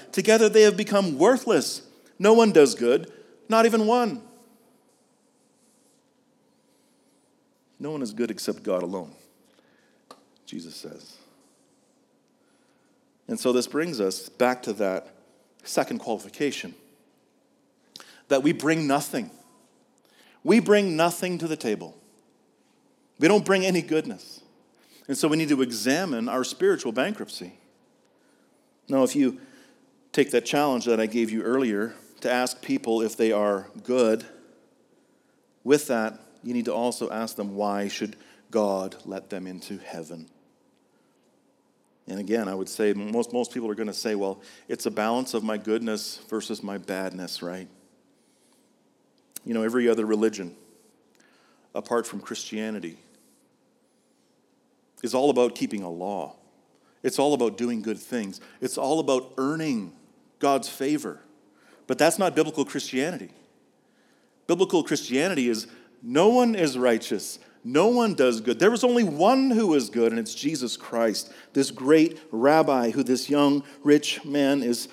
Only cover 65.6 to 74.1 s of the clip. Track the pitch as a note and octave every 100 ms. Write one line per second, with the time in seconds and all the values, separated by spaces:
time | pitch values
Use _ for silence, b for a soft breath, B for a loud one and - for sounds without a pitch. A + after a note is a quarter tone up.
65.6 | - B B B A#2 C3+ G3+ B3 A#3+ G#3+
66.6 | D#3+ B2+ B2+ A2+ - G#2 - - b b
67.6 | A#2+ C#3 G#3 B3 A3+ D#3 B2+ A2+ A2+ A2+
68.6 | G3 A#3 B3 A#3+ G3+ C#3+ F#3+ C4+ C4+ A3+
69.6 | G#3+ D3 A2+ A#2 A#2 A#2 G#2+ - C#3+ D3+
70.6 | A#2+ - - A#2+ A2+ G2 - B B C#3
71.6 | C3+ A#2+ C3 D#3 E3 B B A2 C3+ D#3
72.6 | D3+ C3 A#2 C#3 A#2+ B2+ - C#3+ C#3+ C#3+
73.6 | C#3 B D3 D3 -